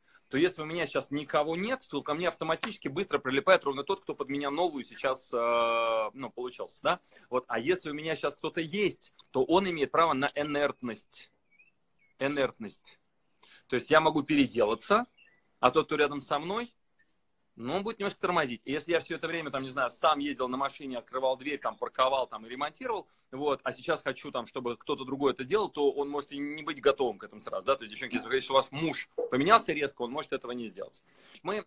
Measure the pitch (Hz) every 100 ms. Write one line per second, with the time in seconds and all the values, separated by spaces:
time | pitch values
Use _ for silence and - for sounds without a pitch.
0 | _ - _ 135 180 180 151 170 156 143
1 | 139 143 147 156 151 165 208 262 - 147
2 | 139 151 175 - 156 160 226 - 147 139
3 | 196 147 131 135 131 185 139 135 139 196
4 | - 143 131 143 143 147 180 143 117 110
5 | 139 131 - 123 117 117 117 117 117 113
6 | 107 131 123 - 123 - 92 - 147 175
7 | _ - - 123 - 117 123 180 160 147
8 | 160 156 147 139 156 170 160 190 190 -
9 | - _ - 131 131 170 196 165 135 151
10 | 165 135 139 - 147 143 143 - 123 107
11 | - - - _ _ _ _ _ _ _
12 | _ _ 139 143 131 - 107 - - -
13 | _ _ _ _ - - _ 123 - 156
14 | 160 151 143 147 127 113 104 113 - 208
15 | 247 _ _ _ _ _ 123 156 147 151
16 | 147 143 - 147 165 214 240 _ _ _
17 | _ _ _ _ _ - 117 175 202 220
18 | 202 - 202 175 143 117 - 147 156 165
19 | - 165 165 165 151 135 135 131 123 -
20 | 165 147 143 139 127 131 139 - 139 123
21 | - 131 131 127 139 143 120 107 120 -
22 | 131 135 123 110 113 127 147 - 262 214
23 | - _ _ 135 147 135 131 120 131 156
24 | 143 131 147 127 117 139 120 113 - 143
25 | 127 135 139 123 127 202 190 - 143 139
26 | 143 143 143 139 147 151 151 147 147 -
27 | 131 101 104 107 - 98 123 135 113 104
28 | 123 120 113 131 - 135 131 139 160 -
29 | - - - 127 156 220 214 151 139 -
30 | 120 139 147 135 120 123 113 87 - -
31 | _ _ - - 165 208